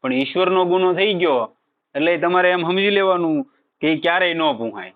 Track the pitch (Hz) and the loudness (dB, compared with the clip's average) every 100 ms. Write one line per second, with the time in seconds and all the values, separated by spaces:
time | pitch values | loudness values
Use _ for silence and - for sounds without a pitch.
0 | 131 127 - 175 185 185 180 180 185 175 | -2 -2 -2 0 2 2 2 2 2 2
1 | 202 185 175 131 110 _ _ _ _ 139 | 0 0 0 0 -2 _ _ _ _ -4
2 | 160 170 170 180 180 180 165 185 202 202 | -2 0 0 2 2 0 0 0 2 2
3 | 190 180 165 151 131 _ _ _ 151 160 | 2 0 0 -2 -4 _ _ _ -2 -2
4 | 170 175 180 165 156 117 113 104 92 | 0 0 0 0 -2 -2 -8 -10 -18